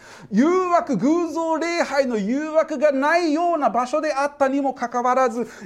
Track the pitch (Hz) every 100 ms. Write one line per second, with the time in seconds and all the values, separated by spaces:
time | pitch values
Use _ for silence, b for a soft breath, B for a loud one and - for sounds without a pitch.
0 | B B B 202 294 359 370 339 339 226
1 | 247 339 339 311 330 320 330 339 277 277
2 | 269 233 196 269 311 311 302 302 294 269
3 | 277 339 339 294 349 330 254 220 247 302
4 | 302 269 285 - 269 277 277 254 233 247
5 | 247 247 262 226 226 B